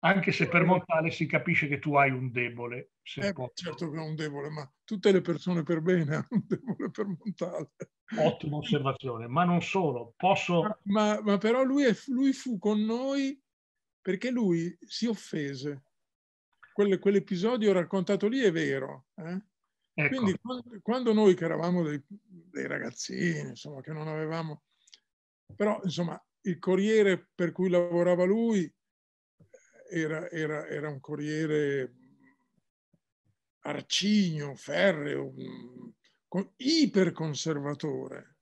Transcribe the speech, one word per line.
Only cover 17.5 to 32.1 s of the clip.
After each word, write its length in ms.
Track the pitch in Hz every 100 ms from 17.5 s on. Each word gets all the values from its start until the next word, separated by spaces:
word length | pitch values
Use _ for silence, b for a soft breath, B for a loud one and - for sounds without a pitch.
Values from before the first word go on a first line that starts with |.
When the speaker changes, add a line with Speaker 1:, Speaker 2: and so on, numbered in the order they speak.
| 247 214
Speaker 2:
raccontato 540 | 180 165 196 185 202 202
lì 120 | 262
è 100 | 226
vero, 560 | 165 147 135 131 139 _ -
eh? 240 | 160 185 - _ _ _ _
Speaker 1:
Ecco. 140 | - 147
Speaker 2:
Quindi 320 | 262 214 180
quando, 400 | 233 254 240 220
quando 300 | - 254 240
noi 220 | 214 214
che 100 | 180
eravamo 380 | 165 156 170 180
dei, 200 | 160 147 -
dei 580 | 202 _ 180 175 143 139
ragazzini, 840 | 147 156 - - - 175 156 135
insomma, 300 | 120 147 139
che 120 | 139
non 160 | 156 156
avevamo, 560 | 156 156 165 160 151 _ b b b b _ _ _ _
però, 260 | - 208 -
insomma, 380 | 190 143 170 151 _ _
il 160 | 202 165
Corriere 720 | - 185 208 220 202 175 _
per 180 | - 170
cui 160 | - 185
lavorava 560 | 175 175 170 175 175
lui 480 | 180 214 233 214 165 _ _ _ _ _ _ _ _ - _ _ -
era, 380 | 170 156 160 180
era, 360 | 170 156 151 156
era 200 | 147 151
un 120 | 139
Corriere 920 | - 147 147 151 160 151 143 139 127 _ _